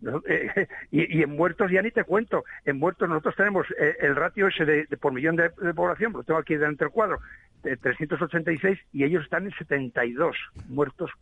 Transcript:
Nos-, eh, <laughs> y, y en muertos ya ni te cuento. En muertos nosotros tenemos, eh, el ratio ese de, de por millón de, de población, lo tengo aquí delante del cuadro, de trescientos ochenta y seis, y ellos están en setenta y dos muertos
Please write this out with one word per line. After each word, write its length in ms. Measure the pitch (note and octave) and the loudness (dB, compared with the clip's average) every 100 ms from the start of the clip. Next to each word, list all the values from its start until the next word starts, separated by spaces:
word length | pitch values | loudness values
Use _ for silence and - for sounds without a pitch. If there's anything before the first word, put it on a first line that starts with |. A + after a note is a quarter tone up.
Nos-, 240 | - D3+ - | -6 -6 -2
eh, 380 | D#3+ - - F3 - | -2 0 -2 -2 -6
<laughs> 120 | - | -2
y, 280 | D3 F3 D#3+ | 0 2 2
y 40 | |
en 80 | C#3+ D3 | 2 2
muertos 340 | F3 E3 G3 | 0 2 2
ya 100 | F#3+ | 2
ni 120 | G#3+ | 2
te 100 | A#3 | 0
cuento. 400 | F3+ F#3+ A#3 E3 - - | 2 0 2 -2 -4 -6
En 120 | - C#3 | -4 0
muertos 300 | E3 F3+ F3+ | 0 0 0
nosotros 280 | D#3 F#3 - | 0 0 2
tenemos, 300 | G3+ F#3+ C#3+ - | 2 2 -2 0
eh, 180 | D3+ F3 | 0 2
el 160 | D3 C#3+ | 2 2
ratio 320 | E3+ - G3 | 0 2 0
ese 160 | - | 2
de, 220 | D3+ D3+ D3+ | 2 2 0
de 100 | C#3+ | -2
por 160 | C#3+ | -2
millón 240 | B2+ D#3 E3 | 0 0 2
de, 140 | E3+ E3+ | 0 0
de 120 | F3 | -2
población, 380 | E3 F3+ D#3 A3+ | 0 0 0 -2
lo 120 | B2+ | -4
tengo 160 | B2 D#3+ | -2 -2
aquí 140 | D3+ D#3 | 0 0
delante 280 | D3+ D3+ | 0 0
del 80 | D3+ | -2
cuadro, 280 | - G#3 C#3+ - - _ _ | 0 0 -2 -8 -20 _ _
de 140 | - B2+ | -6 -2
trescientos 460 | C3 A#2+ D3+ D3+ | -2 -2 -4 -4
ochenta 280 | E3+ E3+ D#3+ | -2 -2 -2
y 60 | D#3 | 0
seis, 200 | F#3+ G3 - | 0 0 -4
y 140 | C#3 | 0
ellos 180 | C#3 F3 | 2 0
están 220 | C#3+ E3 | -2 -4
en 80 | F#3+ | -4
setenta 500 | - D#3+ C#3+ B2+ C3 A#2+ | -10 -4 -2 -2 -2 -2
y 80 | |
dos 200 | A#2+ D#3+ - - - - | 0 -2 -2 -10 -16 -8
muertos 400 | C3 C#3+ - E3 - | -2 -2 -2 -10 -8